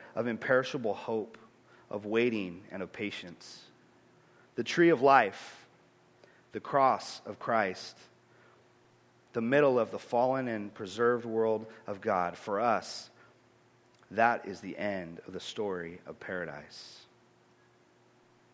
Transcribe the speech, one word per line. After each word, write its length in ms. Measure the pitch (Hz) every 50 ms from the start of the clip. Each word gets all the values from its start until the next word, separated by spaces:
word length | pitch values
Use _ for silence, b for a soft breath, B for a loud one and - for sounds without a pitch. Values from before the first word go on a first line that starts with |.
| B B B
of 120 | B 117
imperishable 680 | 123 113 107 - - 131 127 131 - - 139 117 107 98
hope, 440 | - - - 113 110 98 - - - - - _ _ _ b b b b b
of 160 | - 107 104
waiting 560 | 104 110 113 120 123 113 107 95 90 87 90 - -
and 120 | - 98
of 100 | 92 85
patience. 720 | - - 107 101 - - - 90 82 - - - - - - - _ _ _ _ _ _ _ _ _ b b b b b b b b
The 80 | - 113
tree 260 | - - 170 170 170
of 120 | 165 120
life, 640 | 131 143 135 131 113 98 - - - - - - - - _ _ _ _ _ _ _ _ _ _ b b b b b b
the 80 | - 104
cross 600 | - - - 143 135 131 113 95 - - - - -
of 120 | - 101 -
Christ, 580 | - - 120 113 104 92 92 - - - - - - - _ _ _ b b b b b b b b b b b _ _ _ _ _ _ _ _ _ _
the 80 | - 120
middle 380 | 110 117 139 143 147 139 127 120
of 120 | 110 98
the 80 | - -
fallen 500 | - - - 120 127 127 131 135 127 120
and 240 | 113 107 104 101
preserved 520 | - - 110 92 95 110 120 120 123 117 113
world 420 | 117 113 113 113 113 110 107 113 - B B B
of 140 | B 104 95
God. 360 | 95 110 101 90 87 87 85
For 240 | - - 110 101 101
us, 500 | 117 120 107 92 - - - - - - - b b b b b _ _ _ _ _ _ _ _ _ _ _ _ _ -
that 340 | 95 104 113 120 117 - -
is 140 | - 95 85
the 180 | - 92 - -
end 420 | 98 104 101 95 87 82 85 - -
of 60 | -
the 80 | 92 90
story 600 | - - - - 107 101 92 87 85 85 87 90 -
of 120 | - 78 -
paradise. 800 | - - 95 90 87 78 73 73 76 - - - - - - - - _ _ _ _ _ _ _ _ _ _ _ _ _ _ _ _ _ _ _ _ _ _ _ _ _ _ _ _ _